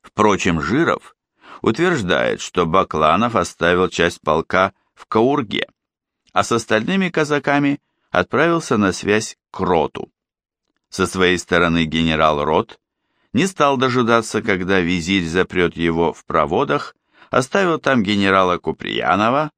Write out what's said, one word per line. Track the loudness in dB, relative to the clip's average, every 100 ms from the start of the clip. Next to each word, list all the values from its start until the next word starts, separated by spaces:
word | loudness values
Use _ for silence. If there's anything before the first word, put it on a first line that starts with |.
Впрочем, | -14 0 0 2 0 -2
Жиров | -2 -2 0 -2 -6 _ _ _ -20 -4
утверждает, | -4 0 0 0 0 0 0 -4
что | -6 -4
Бакланов | 0 0 0 0 2 2 0 -2
оставил | -4 -2 0 2 0
часть | 0 -2 0
полка | -2 -2 0 0 0 _ _
в | _
Каурге, | -4 0 2 0 -4 -6 -8 _ _ _ _ _ _
а | -4
с | 0
остальными | -2 0 -2 0 -2 -2
казаками | -2 -2 -2 0 0 0 -2 _ _ _
отправился | -2 0 0 0 0 0 0
на | 0
связь | 0 -2 -2 -2 -14 _
к | -6
Роту. | 0 0 0 -6 -16 _ _ _ _ _ _ _ _
Со | -4 -2
своей | 2 2 2
стороны | 0 0 2 0
генерал | 0 0 0 2 2 2
Рот | 0 0 -2 -12 _ _ _ _ _
не | -2 -2
стал | 0 0 2
дожидаться, | 0 0 2 2 2 -4
когда | -2 -4 0 0
визирь | 2 -2 0 -2
запрет | 0 0 0 0 -2 0
его | -2 0 -2
в | -2 _
проводах, | -2 0 0 -2 -4 -6 _ _ _ -2
оставил | -2 0 0 0 0
там | 0 0
генерала | 0 0 2 2 2 0
Куприянова | -4 -6 -6 -4 0 0 0 0 -4